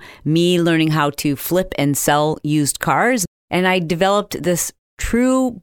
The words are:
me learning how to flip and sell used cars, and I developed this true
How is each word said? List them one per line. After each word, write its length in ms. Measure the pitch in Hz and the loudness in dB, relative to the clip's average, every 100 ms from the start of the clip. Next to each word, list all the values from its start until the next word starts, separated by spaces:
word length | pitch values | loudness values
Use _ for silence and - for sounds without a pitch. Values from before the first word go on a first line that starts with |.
| - - | -8 -8
me 360 | 147 160 175 180 | -2 2 2 2
learning 320 | 170 160 160 | 2 2 2
how 200 | 156 147 | 2 0
to 240 | 143 151 139 | -2 -4 -4
flip 380 | - 180 185 - | -2 -2 -2 -2
and 180 | 143 139 | 0 0
sell 440 | - 147 151 - | 0 2 0 -2
used 380 | 147 151 143 - | -2 0 0 -2
cars, 460 | - 143 214 254 175 _ _ | -2 0 0 0 -4 _ _
and 160 | 175 185 | -2 0
I 120 | 185 | 0
developed 640 | 160 165 190 202 202 - | -2 0 2 2 -2 -4
this 300 | 175 170 - - _ - | -2 -2 -4 -10 _ -10
true 540 | - 233 254 262 254 220 | -4 0 2 2 0 -2